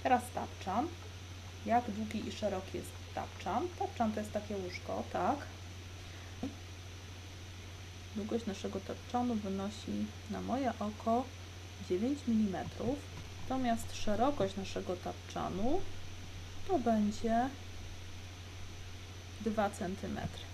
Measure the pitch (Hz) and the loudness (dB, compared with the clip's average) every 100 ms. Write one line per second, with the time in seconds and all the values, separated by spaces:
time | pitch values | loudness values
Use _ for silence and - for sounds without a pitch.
0 | 262 247 - - - - - 196 320 - | 6 6 4 -4 -4 -4 0 2 2 -2
1 | - - - - - - 208 233 240 202 | -10 -10 -10 -10 -10 -8 4 4 4 -2
2 | 214 214 240 - 208 190 180 - - - | -2 -2 -2 -2 0 0 -2 -6 -6 -10
3 | - - - - - 208 359 - 381 - | -6 -6 -6 -4 0 0 0 0 -2 2
4 | 226 214 208 208 208 202 180 - - 185 | 2 2 0 -2 -2 -4 -2 -6 -4 -4
5 | - 185 180 285 - - - - - - | -2 2 2 2 -2 -10 -10 -10 -10 -10
6 | - - - - 269 - - - - - | -10 -10 -10 -6 -6 -6 -10 -10 -10 -10
7 | - - - - - - - - - - | -10 -12 -12 -12 -10 -10 -10 -10 -12 -10
8 | - 214 208 226 220 190 196 196 - - | -6 -4 0 0 0 -2 -2 -4 -4 -8
9 | - 240 247 220 196 196 196 - - 202 | -2 2 2 2 0 0 -2 -4 -2 0
10 | 214 - - 185 185 240 269 220 208 214 | 0 -4 -4 -4 0 2 2 2 -2 0
11 | - 233 262 - - - - - - 180 | 2 4 2 -6 -10 -10 -12 -10 0 2
12 | 233 285 - 220 214 175 - - 214 285 | 4 2 4 6 6 2 -2 0 0 0
13 | - - - - - 262 254 226 - - | -2 -8 -8 -6 0 2 4 4 2 4
14 | - 202 196 190 196 196 190 - 190 180 | 6 8 6 6 2 2 -2 -2 0 -2
15 | 180 180 - 170 160 175 226 349 - - | -2 -6 -4 -2 0 4 6 6 4 0
16 | - - - - - - - 359 233 220 | -4 -6 -8 -8 -8 -6 2 4 6 6
17 | 208 214 226 226 262 - - - - - | 6 4 4 6 4 0 -8 -8 -8 -8
18 | - - - - - - - - - - | -8 -8 -8 -10 -10 -8 -8 -8 -8 -8
19 | - - - - 214 220 202 - 196 196 | -8 -10 -10 -4 0 2 2 2 -2 -2
20 | 185 - - - - | -2 -2 -4 -6 -8